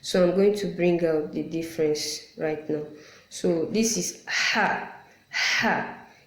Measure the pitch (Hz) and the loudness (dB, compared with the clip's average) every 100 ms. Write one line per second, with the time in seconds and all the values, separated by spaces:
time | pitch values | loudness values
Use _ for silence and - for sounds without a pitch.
0 | - 196 180 180 202 208 185 170 175 170 | 0 4 4 6 4 4 -4 2 2 4
1 | 165 156 151 156 156 165 165 - 156 151 | 2 0 -2 -6 -6 -6 -6 0 0 2
2 | - - - - 156 151 - 156 151 - | -2 -8 -12 -6 -4 -4 -4 -4 -4 -14
3 | - - - - 180 170 160 208 226 180 | -20 -20 -18 -4 0 0 0 0 0 0
4 | 175 - - - - 233 196 - - - | -4 -8 -6 -2 0 2 2 0 -6 -14
5 | - - _ - - - 226 156 - - | -20 -20 _ -2 0 2 2 0 -2 -10
6 | - - | -18 -20